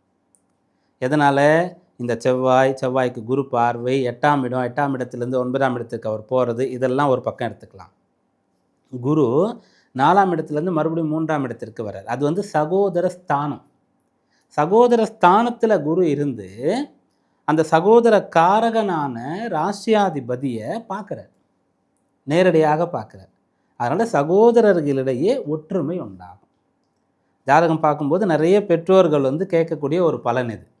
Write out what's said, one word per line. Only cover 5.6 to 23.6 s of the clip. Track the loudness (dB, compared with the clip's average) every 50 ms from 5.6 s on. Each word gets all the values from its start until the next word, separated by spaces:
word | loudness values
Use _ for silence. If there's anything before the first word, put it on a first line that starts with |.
| -2 -2 -2
இடத்துக்கு | -4 -8 -8 -10 -8 -6 -6
அவர் | -8 -8 -6 -4
போறது, | -2 -2 0 0 -2 -4
இதெல்லாம் | -4 -6 -4 -4 -4 -2 0 0 0 0
ஒரு | 0 0
பக்கம் | -2 -6 -8 -6 -8 -8
எடுத்துக்கலாம். | -8 -12 -20 -20 _ -20 -20 _ _ _ _ _ _ _ _ _ _ _ _ _ _ _ _ _ _ _ _ _ -14 -8
குரு | -4 -2 0 2 2 2 2 0 0 -2 -4 -10 _ _ _ _ _ _ -4 0
நாலாம் | 2 4 4 4 2 2 0
இடத்துலேருந்து | -4 -4 -4 -4 -4 -4 -2
மறுபடியும் | -2 -2 -2 -2 -2 -2 -4 -2
மூன்றாம் | -2 -4 -2 -2 -2 -2 -2
இடத்திற்கு | -6 -8 -10 -12 -14 -12 -10 -10 -10
வர்றார். | -10 -12 -8
அது | -8 -4 -2 -2
வந்து | -2 -2 -2 -6
சகோதர | -4 -2 -2 -2 0 0 0 0 0 0 -2 -2 -2
ஸ்தானம். | -4 -6 _ -4 -4 -2 -2 -4 -6 -8 _ _ _ _ _ _ _ _ _ _ _ _ _ _ _ _ _ _
சகோதர | -2 -2 0 2 4 4 4 4 4 2 0
ஸ்தானத்துல | -2 2 4 6 6 6 6 2 0 -2 -2 0 2 2 2
குரு | 0 -2 0 0 2 0
இருந்து, | 0 -2 -2 -4 -6 -8 -12 -14 -12 -6 -4 -2 -2 -2 -4 -8 _ _ _ _ _ _ _ _ _ _ -4
அந்த | -2 0 0 2
சகோதர | 4 4 4 6 6 6 6 6 6 4 4 2 2 2
காரகனான | 4 4 6 4 2 2 0 0 -2 -2 -2 -2 -4 -4 -6 -6 -8 -8 -8 -8 -8 -8 -6
ராசியாதிபதியை | -4 -4 -4 -4 -6 -6 -2 0 2 2 2 0 -2 -4 -6 -6 -6 -6 -4 -6 -6 -6 -6 -6 -8 -8 -8
பார்க்கிறார், | -10 -12 -12 -10 -12 -14 -14 -14 _ _ _ _ _ _ _ _ _ _ _ _ _ _ _ _ _ _ _ -6
நேரடியாக | -2 2 4 4 4 4 4 4 4 2 0 -2 -4
பார்க்கிறார். | -6 -10 -12 -12 -18 -20 -20 _ _ _ _ _ _ _